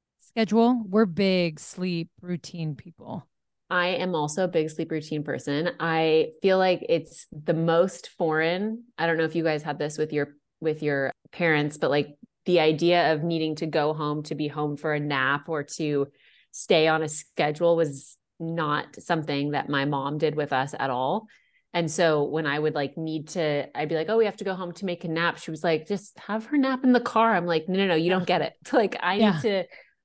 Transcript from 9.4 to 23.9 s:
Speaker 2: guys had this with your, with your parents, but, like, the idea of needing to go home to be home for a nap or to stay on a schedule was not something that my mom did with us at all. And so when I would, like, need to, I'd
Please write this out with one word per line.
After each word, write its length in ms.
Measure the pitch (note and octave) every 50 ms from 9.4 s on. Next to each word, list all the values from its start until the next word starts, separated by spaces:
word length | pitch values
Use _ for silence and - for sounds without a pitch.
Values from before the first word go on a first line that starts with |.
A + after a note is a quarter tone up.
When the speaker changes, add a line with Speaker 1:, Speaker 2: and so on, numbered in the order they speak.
| D#3+
Speaker 2:
guys 180 | D#3+ D#3 D3 D3+
had 160 | D#3+ D3 D3
this 200 | D3 D3+ D3+ -
with 140 | D#3 D3 D3
your, 240 | D3 C#3+ C#3+ - _ _ _ _ _
with 220 | D#3 D#3+ D3+ D3+ D3+
your 300 | D3 C#3+ C#3 C3+ C3+ - _ _ _ -
parents, 440 | - F3 E3 D#3 D3+ D3 D3 -
but, 140 | - - C3+
like, 260 | C#3+ D3 C#3+ - - _ - - _ _ _
the 140 | - F3 E3
idea 520 | D#3 D#3 D#3+ D3+ E3+ E3+ F3 F3 D#3+ D3+ D#3+
of 100 | D3+ D#3
needing 340 | E3+ E3+ D#3+ D#3+ D#3 D#3
to 100 | D3 E3
go 260 | D#3 D3 D#3+ D3 D3+ D#3
home 300 | D3 D3 D3 D3 D3+ D3+
to 120 | - E3
be 140 | D3 D3+ D3
home 300 | C#3+ D3+ D3+ D3 D3 C#3+
for 160 | - D#3 D3+
a 60 | D3
nap 500 | D3 D3 C#3+ C3+ C3 C3 C#3+ C#3+ D3 -
or 140 | D#3+ D3 C#3+
to 420 | - - - D#3+ D3+ D3 C#3 C#3 C#3+ _ _ _ _ _ _ _ _
stay 380 | - - - - F#3+ D#3+ D#3 D#3+
on 140 | D#3+ D#3 D#3+
a 60 | D3+
schedule 680 | D#3 - - - _ - D#3 D3+ D3+ - E3+ E3+ E3+
was 400 | E3 E3 D3 C#3 C3+ - - - - _ _ _ -
not 560 | E3+ E3 E3 E3 D#3 D3 D3 D3 - - - - -
something 480 | - E3+ E3 D3+ D3+ C#3+ C#3 C#3+ D3
that 180 | C#3+ C#3 - -
my 160 | C#3+ C#3 C#3
mom 320 | C#3+ C#3+ C#3 C3+ C#3+ D3
did 180 | D3+ D#3+ D3+ D3+
with 200 | D3+ D3 C#3 C#3+
us 200 | B2+ C3+ C#3+ - -
at 100 | C3 C3+
all. 380 | B2+ B2 C3 C3+ E3+ G#3+ G#3 - _ _ _ _ _ _ _ _ -
And 160 | F3 E3+ D#3
so 340 | - - F3 E3 D#3 D3 C#3+
when 220 | C3 C#3 D#3 D#3
I 120 | D3 C#3+ D3+
would, 160 | D3+ D#3 C#3+
like, 220 | D3 C#3+ C#3 C#3+
need 320 | D#3+ D#3+ D#3+ D#3 D#3+ D3+ D#3
to, 360 | - F#3+ D#3+ D3+ D3 C#3+ - - -
I'd 140 | C3+ D3 D3+